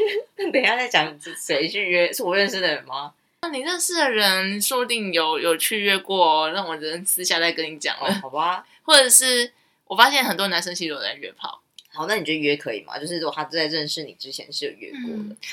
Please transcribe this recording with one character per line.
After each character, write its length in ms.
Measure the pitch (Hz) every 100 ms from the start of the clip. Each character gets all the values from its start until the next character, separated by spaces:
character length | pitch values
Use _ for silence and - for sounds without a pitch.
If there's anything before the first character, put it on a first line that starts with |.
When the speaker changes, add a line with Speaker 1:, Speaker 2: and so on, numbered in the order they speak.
Speaker 1:
<laughs> 320 | 415 403 - -
那 140 | 370
等 100 | 277
一 40 | 208
下 100 | 240
再 100 | 254
讲 320 | 165 156 147
谁 460 | 170 156 - 143 160
去 220 | 202 190
约， 240 | 175 175
是 100 | -
我 140 | 190 190
认 100 | 202
识 120 | 190
的 80 | 175
人 160 | 139
吗？ 300 | 131 135 147 _ _ -
Speaker 2:
那 60 | 339
你 120 | 269
认 200 | 302 359
识 140 | 339
的 160 | 339 277
人 500 | 214 202 190 190 202
说 200 | - 254
不 40 |
定 280 | 240 233 196
有， 260 | 165 160 151
有 180 | 170 160
去 240 | - 214
约 160 | 202 190
过 480 | 185 190 165 156
哦， 60 | 156
让 160 | 190 180
我 100 | 156
人 280 | 156 170 196
私 180 | -
下 160 | 180 170
再 120 | 170
跟 200 | 165 160
你 60 | 151
讲 180 | 143 -
了。 60 | 156
Speaker 1:
哦， 40 | 196
好 60 | 135
吧。 380 | 143 165 247 - _
Speaker 2:
或 120 | -
者 140 | 294 254
是 420 | - 254 247 240 _ _ _ -
我 100 | 190
发 140 | 254
现 120 | 285
很 140 | 240 170
多 120 | 196
男 140 | 170
生 120 | 175
其 100 | 175
实 60 | 165
有 100 | 139
在 140 | 104
约 180 | 143 95
炮。 300 | - - - _ - _
Speaker 1:
好， 140 | - 170
那 100 | 214
你 80 |
觉 80 | 151
得 60 | 156
约 180 | 147 147
可 180 | 135
以 80 | 104
吗？ 160 | - -
就 80 | 156
是 120 | 170
如 80 | 160
果 80 |
他 100 | 156
在 220 | 151 165 151
认 220 | 160 151
识 140 | -
你 100 | 135
之 160 | - 135
前 220 | - -
是 140 | 147 147
有 60 |
约 180 | - -
过 200 | 277 240
的。 60 | 214
Speaker 2:
嗯， 200 | 208 214 -